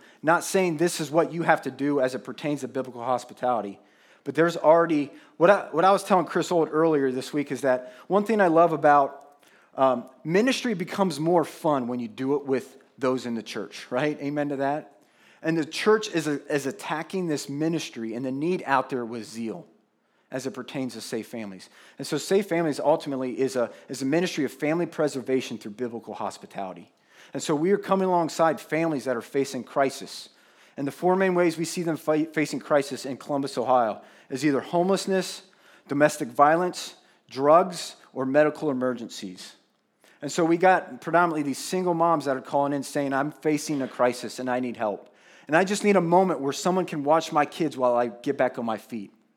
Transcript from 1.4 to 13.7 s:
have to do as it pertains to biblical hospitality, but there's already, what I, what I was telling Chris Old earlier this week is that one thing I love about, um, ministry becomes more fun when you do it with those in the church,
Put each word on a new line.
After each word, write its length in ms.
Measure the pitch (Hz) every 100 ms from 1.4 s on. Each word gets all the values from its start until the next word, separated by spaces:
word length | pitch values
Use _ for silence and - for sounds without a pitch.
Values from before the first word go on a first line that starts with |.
have 200 | 165 156
to 80 | -
do 300 | 123 143 143
as 140 | 127
it 60 | 127
pertains 400 | - 160 151 143
to 80 | 127
biblical 340 | 131 127 120
hospitality, 760 | 120 123 - 107 127 120 101 95 _ _ _ _
but 100 | -
there's 220 | 135 170 170
already, 540 | 151 165 165 151 143 - - -
what 140 | 170
I, 180 | 185 -
what 140 | 151
I 60 | 185
was 140 | 196
telling 220 | - 190 151
Chris 240 | 180 151
Old 160 | 175 151
earlier 400 | 151 165 151 135
this 220 | 127 127
week 200 | 147 143
is 100 | 127
that 320 | 135 127 - - -
one 180 | 190
thing 160 | 208 214
I 60 | 185
love 240 | 160 170
about, 500 | 156 147 147 139 - - _ _ _ _ -
um, 280 | 131 123 117 -
ministry 520 | 156 180 247 254 247
becomes 440 | 190 175 - 190 143
more 260 | 160 175
fun 440 | 143 - 165 143 120
when 120 | 123
you 80 | 120
do 260 | 104 131
it 120 | 143 139
with 300 | 131 - - _ -
those 300 | 127 131 120
in 80 |
the 80 | 117
church, 440 | 104 113 92